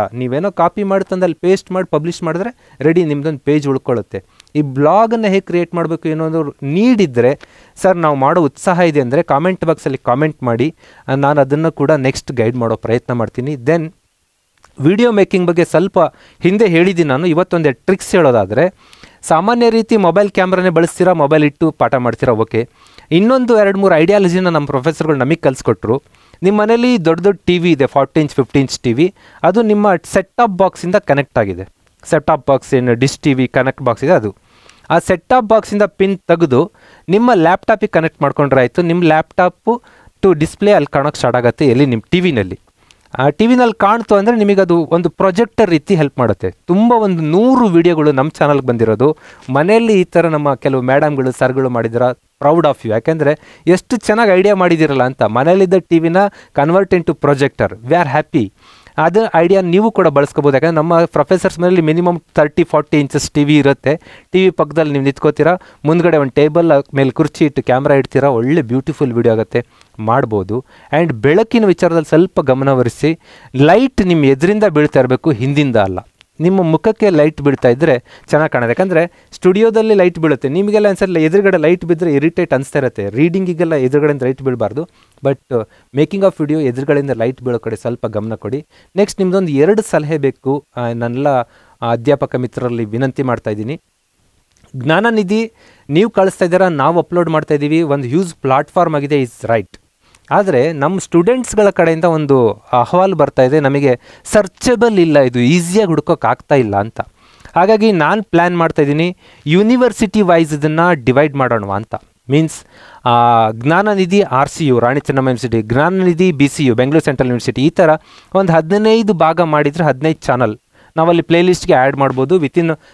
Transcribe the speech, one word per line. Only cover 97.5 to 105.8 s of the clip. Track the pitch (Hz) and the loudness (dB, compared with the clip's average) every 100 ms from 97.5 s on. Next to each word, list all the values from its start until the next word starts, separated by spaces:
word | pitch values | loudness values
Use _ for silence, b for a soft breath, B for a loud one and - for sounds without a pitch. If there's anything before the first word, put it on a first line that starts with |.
ಇದ್ದೀವಿ, | 151 147 160 | -2 0 -2
ಒಂದು | 160 143 123 | 0 -2 -2
ಹ್ಯೂಜ್ | 151 180 | -2 -4
ಪ್ಲಾಟ್‌ಫಾರ್ಮ್ | - 135 131 147 185 170 | -6 -2 -2 -2 -2 -2
ಆಗಿದೆ, | 151 143 147 | -2 -2 -2
is | 123 - 104 | -2 -6 -2
right. | 113 95 - _ _ b b b | -2 -2 -16 _ _ b b b
ಆದರೆ | 160 190 - 147 | -2 2 0 0
ನಮ್ಮ | 156 143 190 | 0 -2 -4
ಸ್ಟೂಡೆಂಟ್ಸ್‌ಗಳ | - 170 175 254 240 214 202 | -2 0 2 -2 -2 0 0
ಕಡೆಯಿಂದ | 190 170 160 | 2 0 2
ಒಂದು | 170 156 147 135 113 - - | 0 0 2 2 2 -2 -4
ಅಹವಾಲು | 123 117 180 196 165 | -2 0 0 0 0
ಬರ್ತಾ | 139 - | -2 2
ಇದೆ, | 127 151 | 2 2
"ನಮಗೆ | 139 143 139 120 B B | 0 0 0 -2 B B
ಸರ್ಚಬಲ್ | - 214 202 _ 254 233 240 202 | -2 -2 -2 _ -4 0 2 2
ಇಲ್ಲ, | 165 147 | 2 4
ಇದು | 131 123 | 2 2
ಈಸಿಯಾಗಿ | 120 175 170 196 | 2 2 0 0